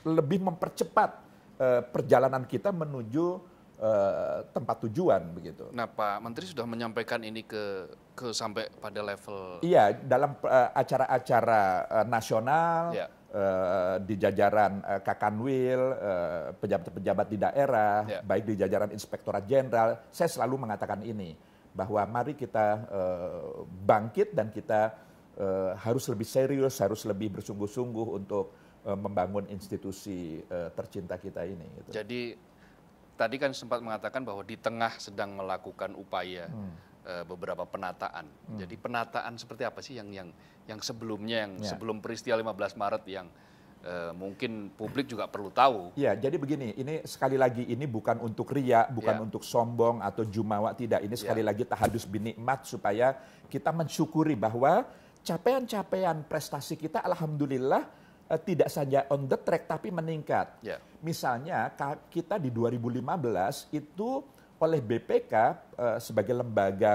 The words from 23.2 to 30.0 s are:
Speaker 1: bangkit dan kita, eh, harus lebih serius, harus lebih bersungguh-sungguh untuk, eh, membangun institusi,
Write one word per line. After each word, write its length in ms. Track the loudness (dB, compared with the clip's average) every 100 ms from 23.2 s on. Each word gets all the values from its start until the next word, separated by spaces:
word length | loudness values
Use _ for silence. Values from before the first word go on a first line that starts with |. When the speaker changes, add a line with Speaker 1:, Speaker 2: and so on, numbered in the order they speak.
| -4 -6 -8 -10 -12
Speaker 1:
bangkit 680 | -2 4 4 4 0 0 0
dan 160 | -2
kita, 420 | -4 0 4 2 0 -16 -20 -18 -4
eh, 340 | 0 0 0 -2
harus 260 | -2 -2 -2
lebih 160 | -4 -2
serius, 480 | 0 2 2 0 2
harus 240 | 2 2 -2
lebih 320 | -2 -4 -6
bersungguh-sungguh 680 | -8 -6 -6 -4 -4 -4 -4
untuk, 380 | -4 -4 -2 -4 -8 -20 -14
eh, 160 | -6 -4
membangun 480 | -2 -2 0 -2 -6
institusi, 960 | -8 -8 -8 -6 -10